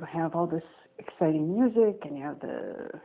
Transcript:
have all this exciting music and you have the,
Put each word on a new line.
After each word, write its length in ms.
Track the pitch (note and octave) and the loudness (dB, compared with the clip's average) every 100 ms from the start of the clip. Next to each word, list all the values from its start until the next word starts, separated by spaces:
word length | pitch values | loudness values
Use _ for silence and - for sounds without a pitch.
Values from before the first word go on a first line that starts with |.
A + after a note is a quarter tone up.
| D#3+ | -6
have 300 | E3 E3 E3 | -2 -2 0
all 120 | E3+ | 0
this 160 | D#3+ - - - - | -2 -6 -18 -20 -20
exciting 580 | - - E3 D#3 D#3 G3+ | -10 0 2 2 2 4
music 440 | B3 A3+ G#3+ F#3+ | 4 6 4 2
and 140 | D3+ C#3+ | -6 -8
you 60 | |
have 160 | C#3+ - | -8 -8
the, 480 | - A#2+ F#2+ - - - | -8 -6 -6 -8 -10 -12